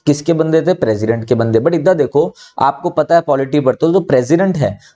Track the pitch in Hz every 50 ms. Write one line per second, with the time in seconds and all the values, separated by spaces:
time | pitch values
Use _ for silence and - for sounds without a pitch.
0 | _ - 147 147 147 - 170 156 160 160 160 160 151 156 185 170 - - 110 104
1 | 110 107 117 117 110 - 127 113 117 113 110 113 120 160 170 165 143 175 190 160
2 | 139 - - 139 160 185 - - - - _ - - 139 143 - - 175 170 -
3 | 151 147 165 170 160 - 143 135 135 131 135 147 131 127 127 - - 165 170 190
4 | 170 - 147 127 123 120 156 170 190 190 180 151 135 101 101 - - - _